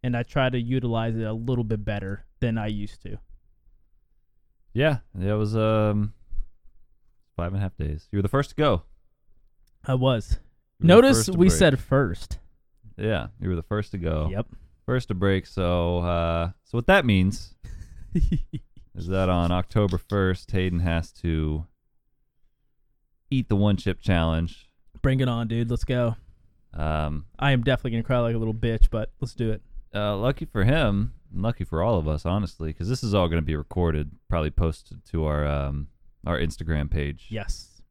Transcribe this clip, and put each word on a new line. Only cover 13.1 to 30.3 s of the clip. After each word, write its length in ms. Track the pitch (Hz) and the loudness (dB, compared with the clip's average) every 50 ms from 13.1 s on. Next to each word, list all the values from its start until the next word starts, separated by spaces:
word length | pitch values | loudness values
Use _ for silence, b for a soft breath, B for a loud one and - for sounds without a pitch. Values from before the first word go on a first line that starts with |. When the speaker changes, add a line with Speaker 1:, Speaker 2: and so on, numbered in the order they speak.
| 110 82 57 - - - | -2 -2 -4 -8 -12 -6
Speaker 2:
you 100 | - 90 | -4 -2
were 60 | 92 | -2
the 80 | 85 80 | -4 -4
first 280 | - 104 107 104 - | -4 -4 -4 -4 -4
to 60 | - 95 | -8 -6
go. 320 | 85 82 78 78 78 76 | -4 -2 -2 0 -2 -2
Speaker 1:
Yep. 160 | 71 101 110 - - - - - - _ _ | -2 -4 -6 -6 -10 -20 -20 -20 -20 _ _
Speaker 2:
First 220 | - 123 127 - - | -2 -2 -2 -2 -2
to 40 | 101 | -4
break. 300 | 90 98 98 98 95 92 - | 0 2 2 2 0 -2 -4
So, 520 | - - 92 87 87 87 85 85 87 87 | -6 -2 0 0 2 2 0 0 0 0
uh, 520 | 85 87 87 85 85 82 85 85 85 85 - _ _ | 0 0 0 0 0 0 0 0 -2 -4 -6 _ _
so 140 | _ - 117 | _ -6 -4
what 100 | 117 - | 2 4
that 180 | 190 196 151 | 4 4 6
means 500 | 120 104 95 92 95 - - - - - _ - - - - - | 4 4 4 4 2 0 -2 -12 -16 -20 _ -18 -16 -16 -16 -16
Speaker 1:
<laughs> 300 | - - - - - - | -18 -16 -18 -16 -4 0
Speaker 2:
is 960 | 175 - - 185 147 - - - 135 - _ - - - - - - - 87 | 0 2 2 2 -2 -4 -4 -8 -14 -14 _ -20 -20 -20 -18 -12 -10 -6 -2
that 220 | 95 95 95 92 | 0 2 2 2
on 220 | 90 87 85 85 | 2 2 2 2
October 460 | - - 90 - - 113 104 98 87 87 | 2 0 -2 0 0 0 2 2 0 -2
first, 540 | - _ 104 101 95 92 92 - - - | -4 _ 0 0 2 2 0 -2 -6 -4
Hayden 280 | - 95 92 92 87 85 | -2 0 0 0 0 0
has 300 | 90 87 82 82 80 - _ | 0 0 0 -2 -2 -6 _
to 520 | - - 85 80 80 78 76 76 78 82 - _ _ _ _ _ _ _ _ _ _ _ _ _ _ _ _ _ _ _ _ _ _ _ _ _ _ _ _ _ _ _ _ | -6 -4 -2 0 0 0 -2 -2 -4 -6 -10 _ _ _ _ _ _ _ _ _ _ _ _ _ _ _ _ _ _ _ _ _ _ _ _ _ _ _ _ _ _ _ _
eat 200 | 131 131 117 - | -2 -2 0 0
the 60 | 110 | 2
one 220 | 98 101 104 101 95 | 2 4 4 2 2
chip 240 | - 98 90 - | 0 -4 -6 -4
challenge. 680 | - - 95 87 82 82 82 80 85 85 - - - _ _ _ _ - _ - | 0 2 2 2 2 2 0 0 -2 -4 -6 -12 -20 _ _ _ _ -20 _ -2
Speaker 1:
Bring 180 | - 135 131 131 | -2 0 0 2
it 80 | 135 123 | 0 0
on, 180 | 120 117 117 110 | -2 -2 -4 -4
dude. 220 | 113 117 120 117 | -2 -2 -2 -2
Let's 140 | 120 117 - | -2 -4 -2
go. 320 | - 131 123 123 117 113 - - - - _ _ - _ _ _ _ - | -2 0 0 0 0 -2 -4 -10 -20 -20 _ _ -20 _ _ _ _ -8
Speaker 2:
Um, 520 | 78 78 78 78 76 76 76 76 76 76 - _ - | -4 -2 -2 0 -2 -2 -2 -4 -6 -8 -12 _ -2
Speaker 1:
I 120 | 131 139 | 0 2
am 120 | 135 127 117 | 2 2 2
definitely 280 | 135 131 120 - 127 | 0 0 0 -2 -4
gonna 120 | 117 117 113 | -4 -4 -2
cry 160 | - 131 123 | 0 0 0
like 160 | 120 117 117 | 0 0 -2
a 20 | 113 | -2
little 160 | 113 110 107 | -2 -2 -4
bitch, 360 | 110 113 117 113 107 - - | -2 -2 -2 6 6 6 6
but 220 | - 113 110 - - - | 6 0 -6 -6 -8 -10
let's 140 | - 123 - | -10 -10 -6
do 160 | - 120 113 | -4 -2 -2
it. 100 | 110 107 - - - - - - - | -2 -4 -8 -14 -16 -16 -16 -8 -6
Speaker 2:
Uh, 220 | 101 104 104 104 | -2 -2 -2 -2
lucky 300 | 98 107 127 | 0 0 0